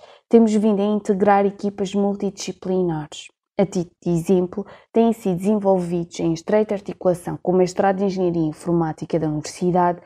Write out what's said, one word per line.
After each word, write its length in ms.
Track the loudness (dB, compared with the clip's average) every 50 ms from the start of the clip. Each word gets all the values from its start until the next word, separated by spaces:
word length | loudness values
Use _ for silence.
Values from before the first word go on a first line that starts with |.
| -20 -20 -20 -20 _ 4
temos 240 | 4 6 6 6 4
vindo 260 | 2 2 2 2 2
a 60 | 0
integrar 580 | 0 0 -2 0 0 0 2 4 4 4 4 2
equipas 520 | 0 -2 -4 -6 -6 -6 -6 -6 -4 -2
multidisciplinares. 1300 | 0 0 0 -2 -2 -4 -6 -6 -8 -10 -12 -10 -8 -6 -4 -2 0 0 -2 -2 -4 -6 -10 -14 -18 -18 -20 _ _ _ _ _ -2
A 60 | -2
título 300 | 0 0 -4 -4 -4 _ _ -4
de 80 | -2
exemplo, 520 | -2 0 2 2 2 2 2 0 -4 -8 -12 -12 -14 -20 _ _
têm 200 | 0 2 2 2
sido 260 | 2 0 -2 -4 -2 -2
desenvolvidos 840 | 0 0 0 2 2 2 2 2 0 -2 -4 -4 -4 -6 -6 -4
em 140 | -2 -2 -2
estreita 420 | -2 -2 0 0 0 2 0 -4
articulação 600 | -6 -8 -10 -8 -2 0 0 0 0 -4 -8 -10 -6
com 100 | -2 0
o 40 | 2
mestrado 420 | 2 2 2 2 0 0 0 0 0
de 80 | -2
Engenharia 400 | -2 -2 -2 -2 -2 0 0 -2
Informática 760 | -2 -4 -6 -4 -2 0 0 0 -2 -4 -8 -8 -4 -4 -2
da 80 | -2 -2
Universidade, 760 | -4 -4 -6 -8 -8 -4 -2 0 2 2 2 2 0 -4 -8